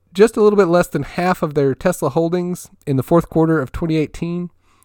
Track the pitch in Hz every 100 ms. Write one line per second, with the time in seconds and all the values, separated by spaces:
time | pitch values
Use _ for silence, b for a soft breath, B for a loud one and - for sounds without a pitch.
0 | _ - 226 220 214 202 185 175 175 160
1 | 143 - 180 180 165 147 139 131 185 175
2 | 156 165 165 180 175 180 - _ - 135
3 | - 170 - 165 160 160 131 - 170 160
4 | 143 - 170 175 175 _ _ _